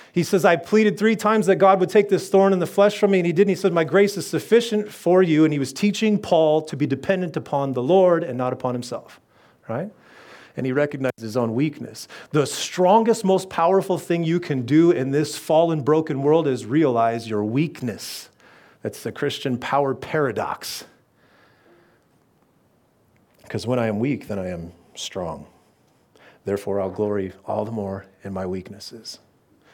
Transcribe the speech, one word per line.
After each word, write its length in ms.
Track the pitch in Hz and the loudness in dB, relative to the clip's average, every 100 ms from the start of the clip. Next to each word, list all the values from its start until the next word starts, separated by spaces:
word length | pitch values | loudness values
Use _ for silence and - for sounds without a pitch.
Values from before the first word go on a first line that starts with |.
| - | -6
He 100 | - | -4
says, 200 | 170 196 | 0 2
"I 140 | 180 185 | 4 2
pleaded 420 | - 214 214 - | 2 2 4 2
three 160 | 214 226 | 0 2
times 300 | 208 220 185 | 2 2 2
that 100 | 175 | 4
God 240 | 190 190 | 6 4
would 80 | 180 | 4
take 220 | 220 202 | 2 2
this 180 | 190 - | 0 2
thorn 240 | 190 196 | 4 4
in 80 | 185 | 2
the 60 | 170 | 0
flesh 320 | - 202 202 | 2 2 4
from 140 | 202 | 2
me, 80 | 190 | 2
and 60 | 175 | 2
he 60 | |
didn't." 160 | 165 202 | 2 2
He 80 | 185 | 2
said, 160 | 190 | 0
"My 140 | 170 160 | 0 2
grace 320 | 175 202 196 | 4 2 0
is 100 | - | -4
sufficient 640 | 156 - 233 233 214 208 | -6 2 2 4 -2 -4
for 320 | - - 185 | -4 2 4
you." 220 | 185 151 156 | 4 4 4
And 80 | |
he 40 | 151 | 2
was 140 | 135 | -4
teaching 460 | - 208 196 220 208 | -2 -2 0 0 0
Paul 460 | 208 170 156 156 | 2 2 4 2
to 120 | 156 139 | -2 -4
be 100 | 143 | -2
dependent 520 | 135 - 190 180 151 | -2 -2 -2 -2 -6
upon 340 | - 143 139 | -4 -4 -2
the 100 | 123 | -2
Lord 400 | 127 185 180 165 | 2 4 6 4
and 160 | 160 123 | 0 -4
not 140 | 127 | -4
upon 240 | 123 127 123 | -4 -4 -4
himself, 460 | 117 117 - - _ _ _ _ - | -6 -12 -12 -20 _ _ _ _ -10
right? 200 | 113 196 - _ - - - - - | -8 -8 -14 _ -20 -20 -20 -16 -8
And 80 | 131 | -2
he 80 | |
recognized 480 | 131 147 147 131 - | 0 -2 -2 -4 -4
his 160 | 113 113 | -6 -2
own 180 | 117 113 | -2 0
weakness. 540 | 156 147 - - - - - | -2 -4 -14 -16 -18 -20 -4
"The 140 | 151 135 | -2 -2
strongest, 800 | - - - 180 214 226 226 | -4 -6 0 4 4 4 2
most 260 | 190 190 190 | 2 0 0
powerful 480 | - 165 190 - 175 | 0 2 2 0 -4
thing 280 | - 170 160 | -2 -2 0
you 160 | 170 | -2
can 220 | 175 139 | -2 -4
do 280 | 120 151 170 | 2 4 4
in 200 | 151 131 | 2 0
this 260 | 139 151 - | -2 -2 -6
fallen, 420 | - 156 165 156 | 2 2 4 0
broken 440 | 127 156 156 139 | 2 0 0 -2
world 220 | 139 160 151 | 2 2 2
is 200 | 123 107 | -2 -2
realize 640 | 143 151 117 113 117 113 | 2 2 2 0 0 -4
your 160 | 107 107 | -4 -2
weakness." 840 | 120 165 - 123 95 - - - _ _ - _ _ | -2 -2 -4 -8 -8 -12 -14 -16 _ _ -20 _ _
That's 220 | 113 - | -10 -8
the 100 | 117 | -10
Christian 440 | - 143 - 139 123 | -6 -6 -4 -4 -4
power 380 | - 139 143 131 | -2 -2 0 -4
paradox. 880 | - 156 139 104 87 - - - - _ _ _ _ _ _ _ _ _ _ _ _ _ _ _ _ _ _ _ _ _ _ _ _ _ - | -4 -2 -2 -2 -6 -8 -10 -14 -16 _ _ _ _ _ _ _ _ _ _ _ _ _ _ _ _ _ _ _ _ _ _ _ _ _ -10
'Cause 180 | 110 110 | -8 -4
when 140 | 123 | -2
I 80 | 113 | -2
am 140 | 104 | -2
weak, 260 | 127 131 - | -2 -4 -6
then 120 | 101 | -8
I 100 | 92 | -6
am 240 | 87 85 - _ | -8 -12 -18 _
strong. 520 | - - 95 87 78 73 _ _ _ _ _ _ _ - _ | -16 -12 -8 -8 -10 -16 _ _ _ _ _ _ _ -20 _
Therefore, 380 | - 98 - 98 | -6 -4 -4 -4
I'll 80 | 95 | -4
glory 420 | 92 104 104 95 - - | -4 -2 -2 -6 -10 -8
all 180 | 107 | -6
the 80 | 107 | -4
more 360 | 113 98 95 - _ 101 | -6 -6 -8 -12 _ -10
in 80 | |
my 120 | 95 95 | -8 -6
weaknesses. 760 | 95 90 95 - 117 107 - _ _ _ _ _ | -8 -10 -16 -18 -18 -18 -18 _ _ _ _ _